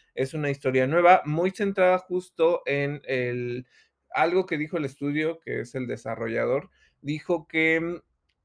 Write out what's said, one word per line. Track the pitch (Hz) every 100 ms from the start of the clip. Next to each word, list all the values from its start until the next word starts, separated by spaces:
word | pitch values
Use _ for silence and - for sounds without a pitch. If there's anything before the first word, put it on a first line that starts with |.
| _ -
Es | 135
una | 156 147
historia | 139 135 127 131
nueva, | 165 175 180
muy | 143 156 185
centrada | 190 202 196 185 185
justo | - 180 - - 165 175 -
en | 139 143 147
el, | - 131 123 123 123 123 131 _ _ _ -
algo | - 170 180 180
que | 156
dijo | 151 175
el | 139
estudio, | - 143 147 156 165
que | - 120
es | 135 131
el | 123
desarrollador, | 117 120 113 113 113 117 135 - _ _ _
dijo | 139 151 - 170 156
que, | 160 160 160
mm, | 170 175 _ _ _ _